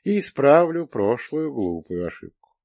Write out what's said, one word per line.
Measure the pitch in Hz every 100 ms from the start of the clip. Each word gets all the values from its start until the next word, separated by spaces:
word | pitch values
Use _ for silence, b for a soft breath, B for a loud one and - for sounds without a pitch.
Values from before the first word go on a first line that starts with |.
и | 185 208
исправлю | - - 139 160 170 165 151
прошлую | 113 101 120 - 151 156
глупую | 131 92 82 - 90 85
ошибку. | - - _ _ _